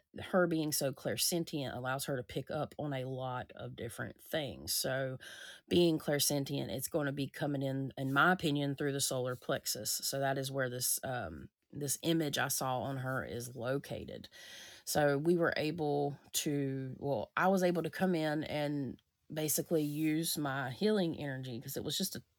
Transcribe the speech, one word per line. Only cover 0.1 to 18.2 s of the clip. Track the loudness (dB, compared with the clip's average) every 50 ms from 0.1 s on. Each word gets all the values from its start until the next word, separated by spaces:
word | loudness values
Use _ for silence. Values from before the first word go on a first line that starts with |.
| -12 -10
her | -6 2 4 4 6 6
being | 4 2 0 0 0
so | 0 0 0 -2
clairsentient | -2 -4 -2 0 0 0 2 2 0 0 0 -2 -4 -2 -2 -4
allows | -4 -2 -2 -2 -2 -2
her | -2 -2
to | -2 -4
pick | -4 -6 -6 -6 -4
up | -4 -4 -4 -4 -4 -6
on | -4 -4 -2
a | -4 -4
lot | -4 -6 -4 -4 -4 -4 -6 -6 -8 -12
of | -12 -12 -10 -10
different | -8 -8 -8 -6 -6 -8 -8 -10 -14 -10
things. | -4 -4 -2 -2 -4 -6 -8 -6 -4 -2
So, | -2 0 0 0 0 0 -2 -4 -6 -10 -14 -16 -16 -16 -18 -18 -12 _ 2
being | 6 6 8 8 6 4
clairsentient, | 2 2 2 2 4 4 2 2 0 0 -2 -2 -2 -2
it's | -4 -4 -4 -2
gonna | 0 0 0 0 -2
be | -2 -4 -4
coming | -4 -2 -2 0 0 0 0
in, | 0 0 0 -2 -4 -4 -4
in | -2 0 4
my | 4 6 6 4
opinion, | 4 2 0 2 2 0 0 -2
through | -2 -2 -2 0
the | 0 0
solar | 0 0 0 -2 -2 -4
plexus. | -4 -4 -2 -2 -2 -2 -4 -4 -4 -4 -4 -4 -2 -2
So | -2 -2 0
that | 0 0 0 0
is | -2 -2 -2
where | 0 -2 0
this, | -2 -2 0 0 0 0 -2
um, | -4 -4 -4 -4 -6 -8 -10 -12 -14 _ _ _ _ -10
this | -6 -4 -4 -2 -2 2
image | 2 4 4 2 2 0 0
I | 0 0
saw | 0 0 0 0 0 0 -2
on | -2 -4 -4
her | -2 -2 -2 -2 -4
is | -4 -6 -8 -8 -8 -8
located. | -4 -2 0 0 -2 -2 -4 -8 -8 -8 -10 -10 -12 -12 -16 -18 -20 -18 -18 -16 -16 -18 -18 -18 -12 -6
So | 0 2 4 4 6 4 4
we | 4 4 6 6
were | 6 4 4
able | 2 0 0 0 0 0 2 2 2 2 0 -2 -6 -10 -6 -4
to, | -2 0 2 2 2 2 0 0 -2 -4 -6 -8 -4
well, | -2 0 0 0 -2 -2 0
I | 2 4 6
was | 6 6 6
able | 4 4 2 0
to | -2
come | 0 0 2 4 4
in | 4